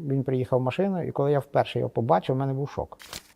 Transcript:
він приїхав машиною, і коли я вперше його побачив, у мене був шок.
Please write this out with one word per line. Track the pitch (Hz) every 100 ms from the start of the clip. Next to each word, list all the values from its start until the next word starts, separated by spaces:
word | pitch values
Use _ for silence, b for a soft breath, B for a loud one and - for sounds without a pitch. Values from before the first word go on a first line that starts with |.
| 156
він | 135
приїхав | 127 131 123 127
машиною, | 127 - 196 185 131
і |
коли | - 139
я | 143
вперше | - 131 117 123
його | 123
побачив, | - 117 170 - 131
у |
мене | 139
був | 135 139
шок. | - - - - - -